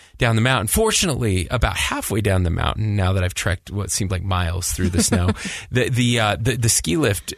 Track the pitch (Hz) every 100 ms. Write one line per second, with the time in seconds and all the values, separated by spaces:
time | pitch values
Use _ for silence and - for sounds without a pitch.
0 | - - 120 113 123 127 104 - 220 -
1 | 185 131 117 92 - 120 113 - - 285
2 | - 104 104 95 87 82 82 - 107 101
3 | 92 95 90 - - 87 - 98 98 -
4 | 95 92 95 92 85 87 - - 90 87
5 | - 101 90 - 190 - - 127 123 123
6 | 120 120 107 101 113 127 113 - - 165
7 | 131 101 -